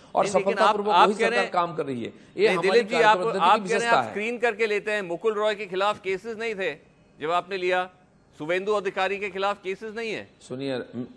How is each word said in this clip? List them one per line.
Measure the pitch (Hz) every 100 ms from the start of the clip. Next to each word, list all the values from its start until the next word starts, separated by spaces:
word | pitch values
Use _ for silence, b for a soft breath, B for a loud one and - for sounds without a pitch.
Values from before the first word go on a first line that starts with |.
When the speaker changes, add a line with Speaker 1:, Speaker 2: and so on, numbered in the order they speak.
| B -
Speaker 1:
और |
Speaker 2:
नहीं, | 190
लेकिन | 196 196
Speaker 1:
सफलतापूर्वक | 220 214 214 208
Speaker 2:
आप, | 180
आप | 202
Speaker 1:
वही |
Speaker 2:
कह | 208
रहे | 226
Speaker 1:
सरकार | 240
Speaker 2:
हैं, | 233
Speaker 1:
काम | 180 170 156
कर | 139
रही | 123
है। | 104 B B -
ये | 208
Speaker 2:
नहीं, | 180
Speaker 1:
हमारी | 185
Speaker 2:
दिलीप | 233 208
जी, | 233
आप, |
Speaker 1:
कार्यप्रद्धति | 220 214 185 - 170
Speaker 2:
आप | 214
Speaker 1:
की |
Speaker 2:
कह | 190
रहे |
हैं | 226
Speaker 1:
विशेषता | 233 233
Speaker 2:
आप | 113
Speaker 1:
है। |
Speaker 2:
स्क्रीन | 190 220 240
करके | 233 208 220
लेते | 208 208
हैं। | 208
मुकुल | 180 170 226
रॉय | 208 214 202
के | 202
खिलाफ | 185 202 202
केसेस | 185 185 226 214
नहीं | 226 196
थे | 180 151 _ _ _ -
जब | 147
आपने | 175 180 190
लिया, | 180 180 185 _ _ _ _ -
शुभेंदु | 151 180 196
अधिकारी | 208 190 196 190 196
के | 202
खिलाफ | 190 196 202
केसेस | 180 190 220 214
नहीं | 226
है। | 156 98 _
Speaker 1:
सुनिए, | - 131 139 123 - 117
म-, | 127